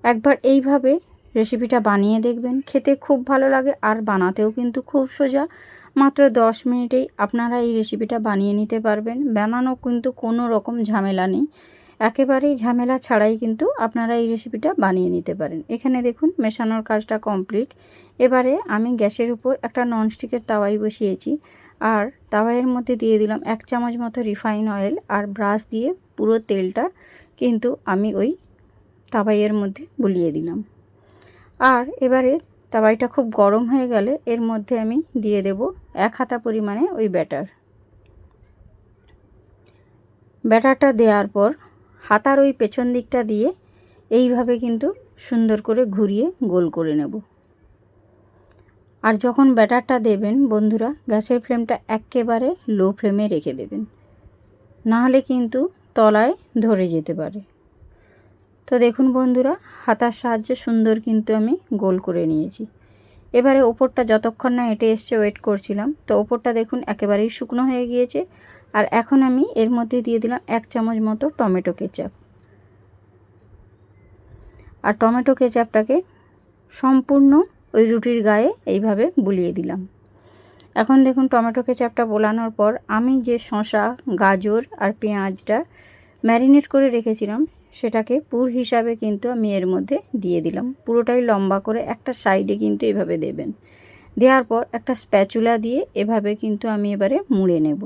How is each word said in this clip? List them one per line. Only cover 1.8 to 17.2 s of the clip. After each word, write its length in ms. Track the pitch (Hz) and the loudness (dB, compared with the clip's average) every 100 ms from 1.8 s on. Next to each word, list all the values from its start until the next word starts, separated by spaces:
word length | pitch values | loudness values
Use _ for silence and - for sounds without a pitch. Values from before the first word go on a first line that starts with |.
বানিয়ে 360 | 214 202 202 220 | 2 2 2 2
দেখবেন, 360 | 233 233 247 262 | 0 -2 -4 -4
খেতে 300 | - 277 269 277 | -2 -2 0 -2
খুব 120 | - 277 | 0 0
ভালো 220 | 254 277 269 | 2 2 2
লাগে 240 | 262 269 - | 2 0 0
আর 160 | 214 220 | -2 -2
বানাতেও 480 | 214 196 185 190 214 | 0 0 0 0 -2
কিন্তু 280 | 220 240 247 | 0 -4 -4
খুব 220 | - 285 262 | -2 -2 -2
সোজা। 340 | - 277 277 320 - - - - | -2 0 0 -4 -10 -20 -20 -6
মাত্র 260 | - 277 277 277 233 | 2 2 4 4 6
দশ 180 | 226 220 | 2 2
মিনিটেই 400 | 247 247 240 254 269 - | -2 -2 0 -2 -2 -4
আপনারা 380 | 202 240 233 240 | -4 -2 -2 -2
এই 120 | 233 | 0
রেসিপিটা 440 | 226 214 214 214 233 | 0 -2 -4 -4 -4
বানিয়ে 340 | 220 196 202 | -2 0 0
নিতে 240 | 208 214 220 | -2 -2 -2
পারবেন। 380 | 220 208 220 240 285 | 0 -2 -4 -4 -2
বানানো 380 | 214 214 240 254 254 | 0 0 0 -2 -4
কিন্তু 260 | 254 240 254 254 | -4 -2 -4 -4
কোনো 220 | 226 233 240 | -4 -2 0
রকম 280 | 220 220 240 | -2 -2 -4
ঝামেলা 420 | 214 214 196 190 185 | -2 0 0 0 0
নেই, 180 | 190 294 - - - - _ | 0 -4 -6 -20 -20 -20 _
একেবারেই 540 | 220 226 269 262 294 | -2 0 2 2 2
ঝামেলা 400 | 269 226 240 247 262 | 0 -2 0 0 -2
ছাড়াই 340 | - 220 214 220 | 0 2 2 0
কিন্তু 280 | 233 220 381 571 | -4 -2 -2 -2
আপনারা 340 | 226 233 226 | -4 -4 -2
এই 120 | 233 226 | -2 -2
রেসিপিটা 420 | 226 226 220 302 370 | -4 -6 -4 -4 0
বানিয়ে 320 | 196 185 180 | 0 0 0
নিতে 240 | 180 175 | -2 -4
পারেন। 240 | 196 208 160 - | -6 -6 -8 -8
এখানে 280 | 233 262 254 240 | -4 -2 0 -2
দেখুন, 220 | 233 311 370 | -2 -2 0
মেশানোর 460 | 220 220 226 220 | -2 -2 -4 -4
কাজটা 320 | 220 214 214 220 | -2 -4 -2 -6